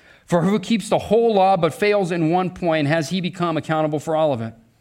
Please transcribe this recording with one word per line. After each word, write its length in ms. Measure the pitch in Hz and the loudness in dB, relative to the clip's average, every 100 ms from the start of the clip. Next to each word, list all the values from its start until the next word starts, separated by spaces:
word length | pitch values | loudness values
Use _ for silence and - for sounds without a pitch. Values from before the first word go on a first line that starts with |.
| - - - | -20 -20 -2
For 160 | 175 | 0
who 160 | 170 208 | 2 0
keeps 320 | 202 226 - | 0 -2 0
the 80 | - | -2
whole 380 | - 220 233 202 | 2 2 4 4
law 200 | 190 190 | 4 4
but 160 | 165 | 0
fails 400 | - 208 208 180 | 0 0 0 0
in 200 | 175 156 | -2 0
one 180 | 175 185 | 0 -2
point, 380 | - 175 160 143 | -4 -2 0 0
has 240 | 165 147 | 0 -2
he 100 | 185 | -4
become 360 | 175 170 175 185 | -6 -4 -2 -2
accountable 420 | - 160 156 151 | -2 -2 0 -2
for 160 | 165 160 | -2 0
all 180 | 156 | 0
of 80 | 120 | 0
it? 140 | 113 113 _ _ | -6 -12 _ _